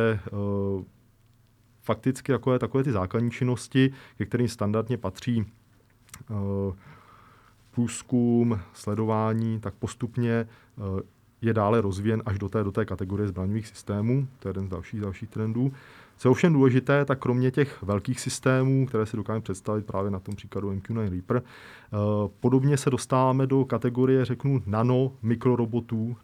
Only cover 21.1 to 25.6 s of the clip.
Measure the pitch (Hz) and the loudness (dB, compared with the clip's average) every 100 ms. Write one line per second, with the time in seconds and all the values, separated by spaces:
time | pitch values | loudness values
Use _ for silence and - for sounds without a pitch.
21.1 | 90 - 123 123 - - - - 104 104 | -4 -2 -2 -4 -12 -20 -20 -8 -2 0
22.1 | 104 101 - 123 131 135 143 139 127 - | 0 -2 0 2 4 4 2 2 0 0
23.1 | 131 131 131 135 135 131 120 123 120 127 | 2 4 2 2 2 2 0 0 2 4
24.1 | 131 123 120 139 135 92 107 120 127 131 | 4 2 -2 0 0 0 0 2 2 2
25.1 | - 110 117 127 120 | -2 -2 0 2 2